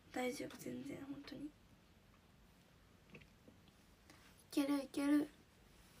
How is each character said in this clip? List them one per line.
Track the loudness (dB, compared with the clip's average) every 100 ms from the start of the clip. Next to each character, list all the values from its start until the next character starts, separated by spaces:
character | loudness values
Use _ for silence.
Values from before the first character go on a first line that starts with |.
| -8
大 | -2 0
丈 | -2 -6
夫、 | -8
全 | -8 -6
然、 | -6 -8
本 | -8 -10 -10
当 |
に。 | -8 -10
い | -12 -20 -20 -20 -20 -20 -20 -20 -20 -20 -20 -20 -20 -20 -20 -20 -20 -20 -20 -20 -20 -20 -20 -20 -20 -20 -20 -20 -20 -2
け | 2 4
る、 | 4
い | 2
け | 2 4
る。 | 4 4 -4 -20 -20 -20 -20 -20 -20